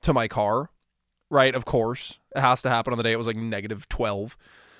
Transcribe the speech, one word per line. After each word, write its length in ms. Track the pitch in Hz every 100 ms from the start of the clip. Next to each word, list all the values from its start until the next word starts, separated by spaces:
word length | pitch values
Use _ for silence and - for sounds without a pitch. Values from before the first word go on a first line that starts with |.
to 100 | -
my 160 | 135 113
car, 420 | - 104 113 156 _ _ _ _ _ _
right? 240 | 143 131
Of 100 | 127
course. 540 | - 123 113 123 - - _
It 80 | 139
has 180 | 135 127
to 60 | 131
happen 240 | 117 113
on 60 | 117
the 40 |
day 100 | 113
it 60 | 113
was, 80 | 117
like, 100 | 110
negative 520 | 113 104 104 107 -
twelve. 480 | - 113 101 110 - _ - -